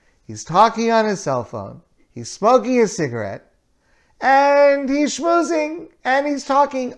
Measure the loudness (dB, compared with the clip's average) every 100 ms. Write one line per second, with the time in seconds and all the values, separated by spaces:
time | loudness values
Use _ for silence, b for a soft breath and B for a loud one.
0 | _ _ -18 -16 -2 2 2 2 0 0
1 | 0 -2 -4 -6 -6 -10 -12 -16 _ _
2 | _ -16 -14 -2 2 2 2 0 0 -2
3 | -6 -6 -8 -10 -18 _ _ _ _ _
4 | _ _ 2 4 4 6 4 4 0 0
5 | -2 -2 0 0 0 -2 -4 -8 -16 _
6 | -2 0 0 -4 -2 0 0 -2 -8